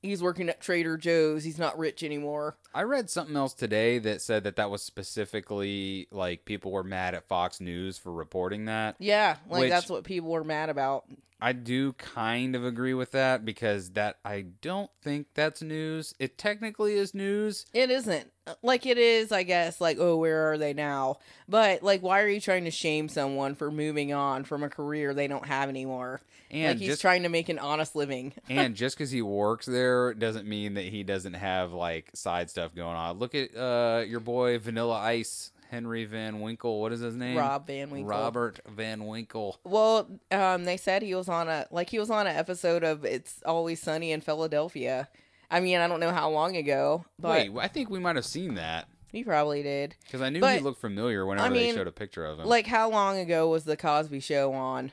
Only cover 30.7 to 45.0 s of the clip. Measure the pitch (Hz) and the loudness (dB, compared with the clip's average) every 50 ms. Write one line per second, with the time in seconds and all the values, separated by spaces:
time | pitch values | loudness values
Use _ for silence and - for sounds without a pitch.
30.7 | 101 101 92 90 107 104 101 95 98 95 90 98 87 87 98 98 92 92 92 87 | -4 -4 -6 -6 -6 -6 -4 -2 -2 -2 -4 -6 -8 -4 -2 0 0 0 0 -2
31.7 | 87 87 87 87 82 82 78 - - - - 98 87 87 87 85 - - 85 82 | -2 -4 -2 -2 -2 -4 -8 -12 -16 -8 -4 -2 -2 -2 -2 -4 -4 -6 -6 -6
32.7 | 80 87 85 85 85 82 85 85 87 95 120 120 - 147 135 - - 110 127 127 | -6 -8 -8 -6 -4 -4 -4 -4 -4 -4 -6 -4 -2 -4 -4 -4 -6 -6 -2 0
33.7 | 123 120 120 117 117 117 117 101 117 117 110 120 120 123 123 123 127 117 104 113 | 2 2 2 4 2 2 0 -2 -4 -6 -4 -2 0 2 4 4 2 2 0 -2
34.7 | 113 113 117 120 117 107 101 113 117 120 110 - - - - - _ _ - - | -2 0 0 0 0 0 2 0 0 0 -2 -4 -8 -10 -12 -14 _ _ -16 -12
35.7 | - 120 117 117 113 113 113 104 107 113 110 110 107 107 107 110 117 113 - 120 | -10 -8 -6 -6 -4 -6 -6 -6 -6 -6 -6 -6 -6 -6 -6 -6 -8 -4 -2 -2
36.7 | 110 107 107 110 117 117 120 117 113 123 123 123 127 - 147 139 139 139 139 - | 0 0 0 -2 -2 -4 -4 -6 -6 -6 -4 -2 0 0 0 0 0 -2 -4 -6
37.7 | 139 139 139 139 143 139 104 104 104 104 110 117 113 123 120 113 98 - - - | -8 -8 -8 -8 -8 -8 -4 -4 -2 0 0 0 0 0 -2 -2 -4 -8 -18 -16
38.7 | 110 101 110 110 110 110 107 107 110 113 117 - - 117 107 101 95 - _ 180 | -10 -6 -6 -6 -6 -6 -8 -8 -8 -8 -10 -8 -6 -6 -6 -6 -6 -10 _ 0
39.7 | 185 214 220 220 226 220 202 - 185 - _ _ 190 190 196 185 185 180 175 180 | 2 4 6 6 6 4 2 -2 -10 -20 _ _ 0 2 4 4 2 2 0 -2
40.7 | 180 185 - - 185 196 196 208 185 185 185 180 175 170 170 160 160 151 - - | -2 -2 0 2 2 2 2 0 -2 -4 -2 0 0 0 0 0 0 -2 -4 -4
41.7 | - 170 175 - - 220 208 220 226 214 208 190 156 151 165 170 185 175 - 175 | -2 -4 -2 -2 -2 -2 0 2 2 2 2 2 2 0 0 -2 -2 0 2 2
42.7 | 170 170 165 160 156 151 147 107 107 127 123 - - - - - 165 165 165 170 | 4 4 4 2 0 0 0 -2 -2 -2 -4 -8 -16 -8 -2 0 0 0 0 0
43.7 | 165 165 - - 156 160 170 165 156 156 156 - 156 151 160 160 151 147 151 175 | -2 -4 -2 -2 -2 -2 0 -2 -2 -2 0 -2 -2 0 0 0 2 0 0 0
44.7 | - 151 123 123 131 127 | -4 -4 -2 -2 -2 -2